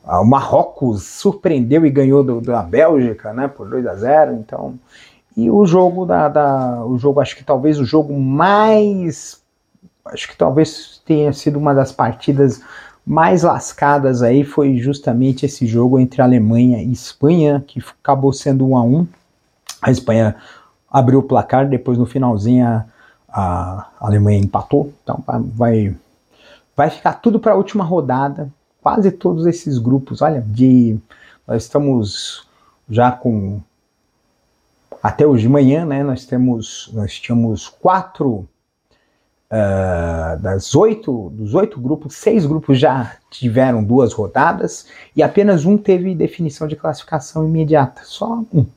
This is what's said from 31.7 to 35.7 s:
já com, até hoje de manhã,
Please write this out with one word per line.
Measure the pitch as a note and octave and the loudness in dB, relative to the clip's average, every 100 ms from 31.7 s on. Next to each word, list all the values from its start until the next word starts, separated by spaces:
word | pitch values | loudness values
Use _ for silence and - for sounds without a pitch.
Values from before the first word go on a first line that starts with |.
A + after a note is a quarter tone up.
| D3 C#3+ B2+ G#2 - - - _ _ _ _ - | -2 0 -2 -4 -8 -12 -16 _ _ _ _ -6
já | A2 B2 | 0 0
com, | B2+ B2+ A2 G2 G2+ - _ _ _ _ _ _ _ _ _ _ _ _ - | 0 -4 -4 -4 -10 -14 _ _ _ _ _ _ _ _ _ _ _ _ -8
até | G#2 - D3 | -8 2 2
hoje | B2 | 4
de | A2+ | 2
manhã, | C#3+ C3 | 4 4